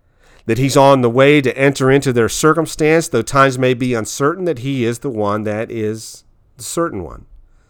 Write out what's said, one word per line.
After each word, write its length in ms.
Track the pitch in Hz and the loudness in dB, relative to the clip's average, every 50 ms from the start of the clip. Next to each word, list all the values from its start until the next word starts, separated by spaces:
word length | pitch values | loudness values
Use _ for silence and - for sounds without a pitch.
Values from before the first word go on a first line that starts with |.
| _ _ _ _ _ _ _ _ _ | _ _ _ _ _ _ _ _ _
that 120 | - 113 113 | -4 -2 0
he's 180 | 135 135 120 | 0 2 4
on 240 | 143 135 139 139 135 | 6 6 6 6 4
the 100 | 123 120 | 4 2
way 300 | 117 127 135 139 147 151 | 4 4 4 6 6 4
to 180 | 131 123 110 131 | 2 0 0 0
enter 320 | 135 143 135 - 135 127 | 0 0 2 2 2 2
into 220 | 135 143 139 139 | 2 2 2 0
their 160 | 123 120 113 104 | 0 2 0 0
circumstance, 800 | - - - 156 156 165 160 151 - - 156 151 160 165 160 - | 0 0 2 2 2 2 -2 -4 -4 -2 0 2 2 0 0 -2
though 140 | - 117 | -2 -4
times 360 | 110 - 139 143 135 135 127 127 | -4 0 2 2 2 2 2 0
may 160 | 131 127 131 | 0 0 0
be 200 | 117 131 127 123 | 0 -2 -2 -2
uncertain, 500 | 113 107 - - - 139 143 170 190 185 | -4 -4 -6 -6 -2 -2 -2 -2 -2 -4
that 160 | 170 156 117 | -4 -4 -4
he 240 | 113 139 139 131 117 | -6 -6 -4 -2 -2
is 160 | 113 120 117 | -2 -2 -4
the 100 | - 143 | -6 -8
one 340 | 120 107 104 104 101 107 107 | -6 -4 -2 -2 -2 -2 -4
that 280 | 107 104 107 113 113 | -4 -4 -6 -6 -6
is 540 | 110 113 107 107 110 110 110 - - - _ _ _ _ _ _ _ - | -6 -6 -4 -4 -6 -8 -12 -16 -20 -20 _ _ _ _ _ _ _ -16
the 60 | 113 | -14
certain 380 | - - 175 170 165 - 101 | -8 -4 -4 -4 -4 -4 -8
one. 260 | 87 67 58 - - - - - - _ _ _ _ | -10 -12 -14 -18 -20 -20 -20 -20 -20 _ _ _ _